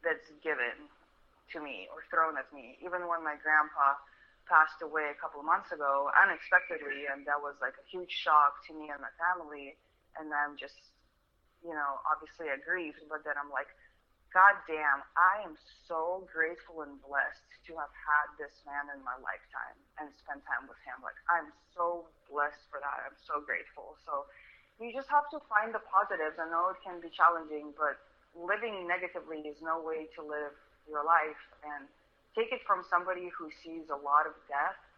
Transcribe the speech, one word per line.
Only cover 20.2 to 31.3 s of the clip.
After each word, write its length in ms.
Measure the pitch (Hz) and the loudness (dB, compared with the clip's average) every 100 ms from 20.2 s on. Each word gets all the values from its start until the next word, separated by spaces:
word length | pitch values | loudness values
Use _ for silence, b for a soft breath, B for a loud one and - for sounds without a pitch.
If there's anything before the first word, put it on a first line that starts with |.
spend 240 | - 143 | -12 -12
time 240 | - 123 135 | -6 -8 -8
with 80 | - | -20
him." 160 | - 123 | -16 -14
Like, 160 | - - - | -14 -12 0
I'm 160 | 170 151 - _ | 0 -2 -16 _
so 320 | 175 170 175 165 _ _ | -4 -2 -2 -10 _ _
blessed 400 | 143 147 151 _ | -2 -2 -2 _
for 160 | 147 | -10
that. 160 | 143 135 131 | -8 -8 -10
I'm 80 | - | -14
so 160 | - 151 | -8 -8
grateful. 560 | 147 87 - - 120 147 | -4 -6 -6 -16 -18 -18
So 240 | - 143 - B B B B _ | -8 -8 -8 B B B B _
you 140 | 233 | -10
just 160 | 233 269 | -10 2
have 220 | 294 294 | 2 2
to 80 | 311 - | -8 0
find 240 | 214 226 | 0 2
the 80 | 220 - | -6 2
positives. 480 | 190 202 185 156 160 | 2 2 0 -2 -4
I 140 | 165 | -2
know 180 | 165 180 | 0 0
it 140 | 185 | -2
can 160 | 196 175 | -10 -12
be 80 | 170 | -12
challenging, 640 | - 170 170 156 151 147 147 | 6 6 6 -4 -8 -10 -2
but 180 | 151 135 - _ _ | -2 -2 -12 _ _
living 520 | 170 170 208 226 202 175 | -14 -2 -2 -2 -6 -4
negatively 540 | 180 180 180 151 160 151 | -4 -4 -8 -10 -10 -10
is 160 | 147 | -10
no 180 | 160 165 | -4 -4
way 300 | 160 160 156 - | -4 -6 -8 -12
to 40 | |
live 320 | 151 151 147 143 _ _ - | -8 -6 -8 -10 _ _ -8
your 140 | 151 151 | -4 4
life. 320 | 165 156 | 4 4